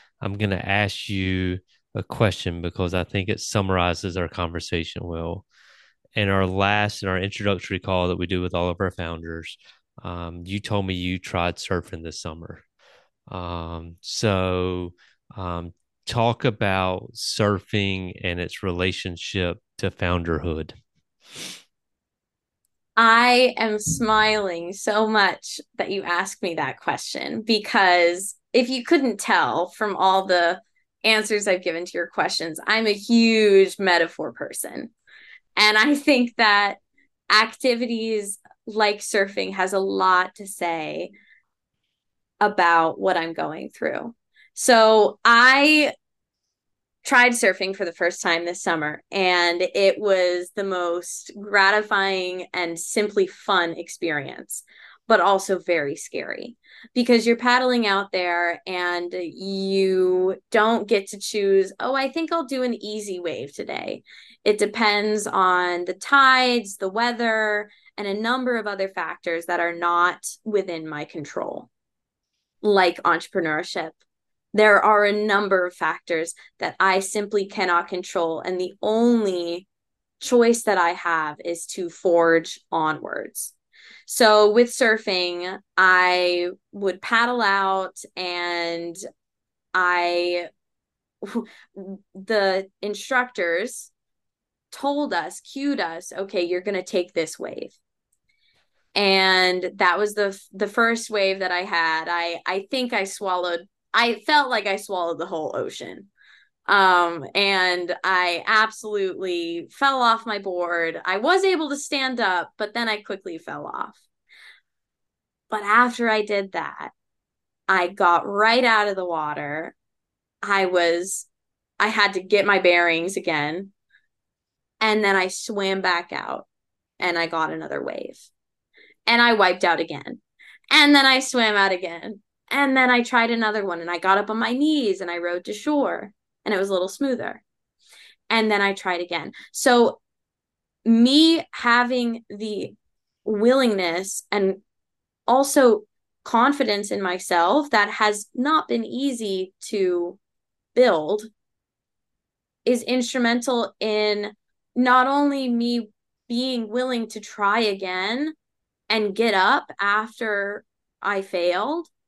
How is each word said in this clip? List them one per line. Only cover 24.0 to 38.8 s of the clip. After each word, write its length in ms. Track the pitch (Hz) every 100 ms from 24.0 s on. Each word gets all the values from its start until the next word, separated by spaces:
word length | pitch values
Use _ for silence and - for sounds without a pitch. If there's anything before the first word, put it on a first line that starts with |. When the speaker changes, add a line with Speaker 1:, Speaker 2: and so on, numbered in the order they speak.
| 220 214 214 214 196 170 170
Speaker 2:
so 340 | 196 - 208 220
much 540 | 220 190 - - - - -
that 140 | -
you 120 | 196
asked 400 | - 175 196 -
me 120 | 180
that 260 | 160 135 -
question, 640 | - - - - - 220
because 920 | 220 214 214 226 190 175 170 180 196 - _
if 160 | 240 247
you 160 | 262
couldn't 360 | 233 330 254 202
tell 480 | - 180 131 131 180
from 280 | - 214 190
all 300 | 190 190 190
the 340 | 180 170 185 _ _ _ _
answers 420 | 220 220 208 208 202
I've 160 | 185
given 220 | 180 165
to 80 | 180
your 140 | - 170
questions, 500 | - 160 - 165 156 -
I'm 200 | 220 220
a 60 |
huge 840 | 208 202 233 226 220 208 190 185 -
metaphor 540 | 190 175 165 - 143
person. 580 | - - - - - - _ _ - - - _ -
And 220 | 214 214
I 160 | 254
think 420 | 285 302 262 240 -
that 420 | 220 202 202 - _ _ _ _ -
activities 1040 | 208 226 - 262 233 240 226 220 214 202 - _ _ -
like 320 | 214